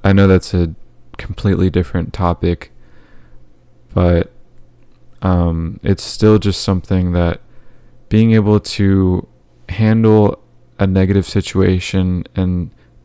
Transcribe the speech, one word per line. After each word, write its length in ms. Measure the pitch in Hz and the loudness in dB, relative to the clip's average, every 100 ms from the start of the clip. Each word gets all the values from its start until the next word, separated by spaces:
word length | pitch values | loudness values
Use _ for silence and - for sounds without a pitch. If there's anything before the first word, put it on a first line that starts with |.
I 100 | 98 | 2
know 140 | 98 98 | 4 6
that's 260 | 92 - | 4 2
a 220 | 90 85 - - - - - | -2 -2 -6 -18 -20 -20 -14
completely 540 | - - 104 92 92 | -12 -4 -2 0 0
different 420 | - 90 87 85 | -2 -4 -6 -8
topic, 580 | - 90 85 87 85 - - - - - - - - - _ _ _ - | -4 -4 -2 -4 -4 -10 -20 -20 -20 -20 -20 -20 -20 -20 _ _ _ -6
but, 400 | - 90 85 - - - - - _ - - - - | 0 2 2 -2 -10 -20 -20 -20 _ -20 -20 -20 -6
um, 560 | 95 90 85 82 82 - | -2 0 0 -2 -6 -6
it's 220 | - 95 | -4 -4
still 340 | - - 107 107 | -6 0 2 4
just 240 | 98 95 | 0 -4
something 520 | - 92 - 92 90 | -2 -4 -2 -2 0
that 280 | 87 85 - - - - - - - - | 0 -2 -4 -12 -20 -20 -20 -20 -20 -2
being 260 | 107 113 | 0 2
able 260 | 110 104 104 | 2 2 0
to 680 | - - 98 95 92 90 - _ _ _ - | 0 -2 0 2 0 -2 -6 _ _ _ -10
handle 720 | - 110 113 110 107 104 - _ _ _ - | -2 0 2 4 4 4 0 _ _ _ -4
a 80 | 98 | 0
negative 380 | 95 95 101 90 | 2 2 0 -2
situation 1000 | 101 - 95 95 92 - 95 92 90 - - | -4 -2 0 0 0 -2 -2 -2 -4 -6 -6
and 360 | 92 90 85 - _ _ | -4 -4 -6 -14 _ _